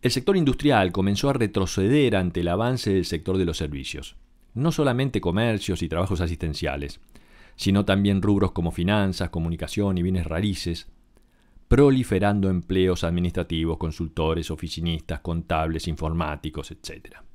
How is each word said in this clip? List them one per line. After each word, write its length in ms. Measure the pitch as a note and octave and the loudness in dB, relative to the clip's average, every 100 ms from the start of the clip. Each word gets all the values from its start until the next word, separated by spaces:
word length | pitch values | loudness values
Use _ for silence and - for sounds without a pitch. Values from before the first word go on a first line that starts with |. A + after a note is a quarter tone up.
El 100 | B2 | 0
sector 260 | - C#3+ G3 | 0 2 2
industrial 540 | D3 A#2+ D3 A#2+ F#2+ | 2 2 4 4 2
comenzó 380 | F2 F#2+ G2+ C#3 | 2 0 2 0
a 40 | |
retroceder 800 | C3 A2 G2+ F#2 - G2 D3 C3 G#2 | 0 0 0 -2 0 2 4 4 2
ante 240 | F2+ E2+ | 0 -2
el 80 | E2+ | -2
avance 460 | F2 A#2+ B2+ - | 0 0 -2 0
del 120 | F#2+ F2 | 0 0
sector 320 | E2 D2+ F#2 | -4 -2 0
de 80 | F2 | 0
los 120 | D#2 | -2
servicios, 580 | D#2 C#2 C2+ C#2 C2+ - - _ _ | -6 -6 -10 -12 -14 -18 -20 _ _
no 180 | A2+ D3+ | -2 -2
solamente 480 | D#3 C#3+ B2 C3+ A2 | 2 0 2 0 -2
comercios 600 | F2 F2+ A#2 G#2+ - F2 | -2 0 0 0 -2 -4
y 80 | E2 | -2
trabajos 320 | D#2+ G2 F2 | -2 -2 -2
asistenciales, 800 | E2+ E2+ E2 D2 D#2+ C#2 C#2+ - - - _ - - - | -2 -2 -4 -4 -4 -6 -8 -12 -20 -20 _ -20 -20 -4
sino 280 | - G2 | 2 2
también 380 | - G2 G2+ G2 | 4 2 4 2
rubros 300 | F#2+ G2+ G2 | 2 2 2
como 200 | - E2+ | 0 -4
finanzas, 580 | D#2+ F2 G#2 G2 F2+ F2 | -2 0 2 0 -2 -4
comunicación 680 | F2 E2 E2+ - - G2+ F#2 | -4 -4 -4 -6 -2 0 0
y 40 | |
bienes 240 | F2 F#2 D#2+ | 0 0 -2
raíces, 640 | D#2+ G2+ F#2+ - E2 - - _ _ _ _ _ - _ | -2 -2 -2 -4 -6 -10 -20 _ _ _ _ _ -20 _
proliferando 800 | - C#3+ C3 A#2+ G2 G2+ G#2 F#2+ | 6 8 6 2 2 4 4 2
empleos 540 | F#2 E2+ F#2 F#2 F2 | 0 0 2 4 2
administrativos, 760 | E2+ F2 F2 F2 E2+ D#2+ D#2+ D#2+ | 0 0 0 -2 -4 -2 0 -2
consultores, 720 | E2+ D#2 E2 - D#2+ D#2+ D#2+ | -4 -4 -6 -2 0 0 -2
oficinistas, 720 | D#2 D#2 - E2+ D#2+ - D#2+ | -6 -8 -6 -4 -4 -6 -8
contables, 680 | - E2 E2 E2 D#2+ D#2+ E2+ | -4 -4 0 0 0 -2 -4
informáticos, 840 | D#2 D#2+ E2 D#2 D2 D#2+ D2+ D2 | -4 -4 -2 -4 -6 -8 -10 -12
etcétera. 540 | D#2+ - D2+ - - - | -14 -16 -16 -18 -20 -20